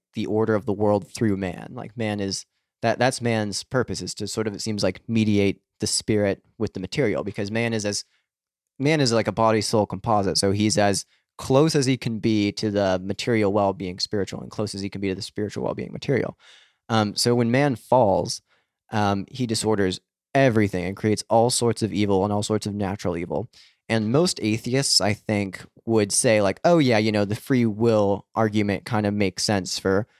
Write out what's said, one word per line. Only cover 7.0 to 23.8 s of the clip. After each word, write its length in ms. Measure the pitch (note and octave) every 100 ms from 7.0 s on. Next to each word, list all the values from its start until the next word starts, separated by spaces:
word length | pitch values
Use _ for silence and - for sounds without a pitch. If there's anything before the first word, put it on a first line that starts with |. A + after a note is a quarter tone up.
| A2+ C#2+
because 260 | G2 A2 G2+
man 220 | A2 A#2
is 140 | A2+ G#2
as, 180 | G2+ - _ _ _ _ _ _ -
man 220 | C#3 D#3
is 120 | B2+
like 140 | A2+ G#2+
a 40 |
body 280 | G2+ A2 A2
soul 240 | - A2 G2+
composite. 500 | F#2+ A#2+ G#2 F#2+ -
So 120 | G2
he's 240 | G2+ G#2+ G2+
as 300 | G2+ F#2+ - _ _ -
close 360 | - C3 D#3
as 120 | D3+ B2+
he 100 | B2+
can 220 | B2 A2
be 340 | A#2 G#2+ G2+
to 180 | - A2
the 300 | G2+ G2 F#2
material 500 | F#2+ G2 - A2+ G2
well-being 440 | G#2 G2 F#2+ F#2 F#2+
spiritual, 440 | - G#2 F#2+ -
and 80 | -
close 240 | - G#2+
as 60 | G2
he 80 | G2
can 100 | G2
be 80 | G2
to 60 |
the 80 | F#2
spiritual 420 | - - G#2+ -
well-being 280 | - - -
material. 440 | - - C#3+ - - - - _ _ -
Um, 260 | A2+ G#2+ -
so 180 | B2
when 160 | A#2+ A#2
man 240 | B2+ C#3+ A#2
falls, 680 | - B2+ G#2 F#2 B2 - _ _ _ _ -
um, 340 | G#2+ G2+ G2+ -
he 160 | A#2+ A#2+
disorders 520 | A2 G#2+ G2+ F#2+ F#2 _ _ _
everything 500 | C3+ C3+ A2 G2+ F2+ F2
and 100 | G#2
creates 260 | G#2+ G#2 -
all 220 | A2+ A#2+
sorts 320 | - A#2+ -
of 100 | G#2+
evil 320 | F#2 G2+ F#2+
and 80 | G#2
all 100 | G#2
sorts 240 | G#2 G#2+ G#2+
of 80 |
natural 420 | G2+ F#2+ G2+ F#2+ E2+
evil. 320 | F2 D#2 A2+ _ _ _